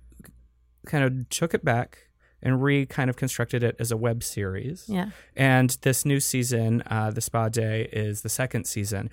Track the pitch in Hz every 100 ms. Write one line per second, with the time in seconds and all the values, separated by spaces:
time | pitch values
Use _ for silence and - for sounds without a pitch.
0 | - - - - _ _ _ _ - 151
1 | 131 131 123 - 170 - 143 117 135 -
2 | _ _ _ _ - 131 139 143 135 -
3 | 127 120 131 - 117 123 117 - 117 113
4 | 117 117 - - 98 95 127 180 - 196
5 | 208 - - - 135 131 127 - 135 127
6 | 147 139 - 131 123 117 113 117 - 110
7 | 110 113 - 117 110 117 110 110 110 107
8 | 107 104 113 - 131 117 - - 101 101
9 | 113